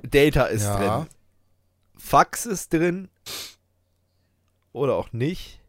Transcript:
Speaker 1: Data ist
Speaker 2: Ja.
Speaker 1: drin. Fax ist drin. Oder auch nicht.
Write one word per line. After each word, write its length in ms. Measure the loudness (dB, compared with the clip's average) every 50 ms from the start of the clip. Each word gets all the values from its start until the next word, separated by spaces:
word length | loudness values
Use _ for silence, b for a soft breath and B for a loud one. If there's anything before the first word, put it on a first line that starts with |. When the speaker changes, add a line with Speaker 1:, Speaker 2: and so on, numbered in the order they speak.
Speaker 1:
Data 420 | -6 0 4 4 4 6 4 4 2
ist 180 | 2 0 -2
Speaker 2:
Ja. 140 | -2 0 0 0 0 0 0 -2
Speaker 1:
drin. 60 | -4 -8 -14 _ _ _ _ _ _ _ _ _ _ _ _ _ _ _ _ -20
Fax 480 | -2 4 4 4 4 4 0 -8 -6
ist 260 | -6 -6 -8 -4 -2
drin. 360 | 0 0 0 0 -2 -4 -8 -14 _ _ B B B B B B B _ _ _ _ _ _ _ _ _ _ _ _ _ _ _ _ _ _ _ _ _ _ _
Oder 220 | -6 -2 0 0 0
auch 180 | 0 -2 -6
nicht. 480 | -4 -4 -2 -2 -4 -6 -10 -16 -20 -20 -20